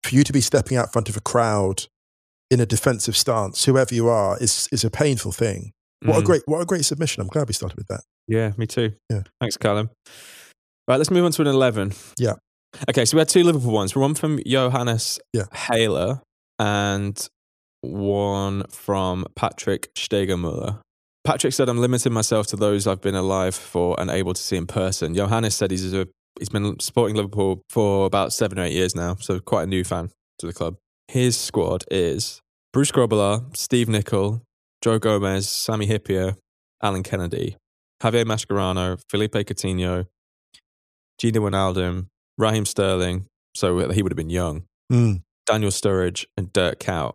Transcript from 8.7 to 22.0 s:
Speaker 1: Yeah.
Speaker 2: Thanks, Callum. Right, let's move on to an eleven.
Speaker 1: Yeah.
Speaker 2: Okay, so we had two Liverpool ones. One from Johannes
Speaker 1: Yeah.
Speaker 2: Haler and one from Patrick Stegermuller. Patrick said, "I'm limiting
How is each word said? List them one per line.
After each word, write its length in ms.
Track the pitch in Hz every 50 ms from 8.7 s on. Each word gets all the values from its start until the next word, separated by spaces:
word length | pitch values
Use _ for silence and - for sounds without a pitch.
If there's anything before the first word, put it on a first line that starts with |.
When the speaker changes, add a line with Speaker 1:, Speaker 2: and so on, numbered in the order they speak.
| - 127 120 110 104 _ _ _
Speaker 1:
Yeah. 140 | 110 101 95 - _ _
Speaker 2:
Thanks, 180 | 127 110 -
Callum. 320 | - - 110 101 104 107 113 _ _ _ - - - - - - - - - _ _ _ _ _ _ _
Right, 100 | - 127
let's 140 | 135 156 -
move 140 | 185 175 175
on 60 | 170 156
to 80 | -
an 60 | 156
eleven. 460 | 143 135 139 131 123 110 110 95 95 98 - - - -
Speaker 1:
Yeah. 180 | - 123 110 98 - _ _ _ _ _ _ - - 143 -
Speaker 2:
Okay, 160 | 131 139 120
so 120 | 117 -
we 20 | 160
had 100 | 160 -
two 140 | - 185 170
Liverpool 280 | 175 165 143 123 123
ones. 240 | 110 107 98 98 -
One 200 | 135 135 139 156
from 240 | - - 156 156 139 -
Johannes 760 | - 127 135 131 127 127 127 120 123 113 113 - - - - - _ -
Speaker 1:
Yeah. 120 | 117 98 - -
Speaker 2:
Haler 680 | - - - 120 113 113 107 90 67 87 101 135 135 _ _ _ _ _ _ _
and 680 | - 110 104 104 101 101 101 98 98 101 101 101 - - - _ _ _ _ _ _ _ _ _ _
one 840 | - 62 80 101 98 101 101 101 101 101 98 98 98 98 98 98 98 -
from 540 | - - - - 101 95 92 92 90 92 90 - _
Patrick 580 | - - 101 - - - - 98 - - - _
Stegermuller. 840 | - - - 107 101 98 95 95 87 87 82 - - - - 107 107 _ _ _ _ _ _ _ _ _
Patrick 280 | - - 143 - 131 131
said, 160 | - 139 123
"I'm 80 | 120 120
limiting 340 | 131 123 127 120